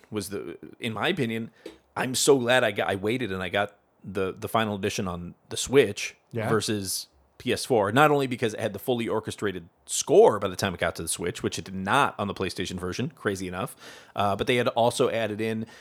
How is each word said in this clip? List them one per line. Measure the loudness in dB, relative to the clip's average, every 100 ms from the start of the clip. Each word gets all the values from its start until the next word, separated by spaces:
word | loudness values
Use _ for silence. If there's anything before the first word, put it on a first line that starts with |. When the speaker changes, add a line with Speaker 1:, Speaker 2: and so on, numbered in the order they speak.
| -8
Speaker 1:
was | -6 -6
the, | -8 -8 -12 -16 -8
in | -8
my | -2 -2
opinion, | 0 -2 -2 -6 -12 -20 -20 _
I'm | -4 -2 2
so | 6 6
glad | 6 4
I | 4
got, | 0 0
I | 0
waited | 0 0 -2
and | -4
I | -2
got | 0 -2 -6 _ _
the, | -8 -4 -4 -4
the | -2
final | 0 0 0
edition | -2 -2 -4
on | -6 -10 -14 _
the | -8
Switch | 4 4 4 0 -8 -12 _
Speaker 2:
Yeah. | -4 0
Speaker 1:
versus | 0 0 -2 -2 -6 -8 _ _ -8
P | -2
S | -2 2
four, | 2 4
not | 4 4
only | 4 0
because | -2 -2
it | -2
had | -4
the | -4
fully | -2 -2 0
orchestrated | -2 -4 -4 -4 -4 -12 _ -6
score | -6 6 8 8 6
by | -2
the | -2
time | -2
it | 0
got | -2 -2
to |
the | -6
Switch, | -4 -4 -4
which | -4 -4
it | -8
did | -6
not | 0 2 2 -2
on | -6
the |
PlayStation | -2 -4 -4 -6 -6
version, | -6 -4 -6
crazy | -4 -4 -4 -6
enough, | -6 -8 -10 -18 -20 -10 -2
uh, | -2 0
but | 2
they | 2
had | 2
also | 2 2 4 2
added | 2 -2 -2
in | -2 -4 -6 -14